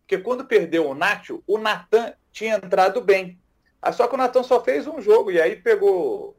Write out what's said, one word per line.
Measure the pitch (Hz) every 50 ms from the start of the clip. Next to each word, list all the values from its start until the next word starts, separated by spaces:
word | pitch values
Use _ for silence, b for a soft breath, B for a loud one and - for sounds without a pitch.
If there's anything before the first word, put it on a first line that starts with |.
porque | _ _ 190
quando | 185 185 220 254 247 254
perdeu | - 240 214 180 160 151 165 160 139
o | 135
Nacho, | 143 170 196 208 185 - - - - _
o | - 196
Natan | 214 220 214 208 180 - _ - 220 - 202 - _ _ _
tinha | _ - 208 214 220
entrado | 202 190 180 196 185 185 190 190 247
bem. | 190 190 190 190 185 180 180 _ _ _ _ _ _ _ _ _
Ah, | - - 165
só | - 226
que | 247 269
o |
Natan | 254 262 247 - 254 247
só | - 254 240
fez | - - 269 294 233
um | 294 320 294
jogo, | 196 208 214 240 - 208
e | 180 165
aí | 160 - -
pegou | - _ 240 220 202 190 202 190 180 156 127 104 95 78 - -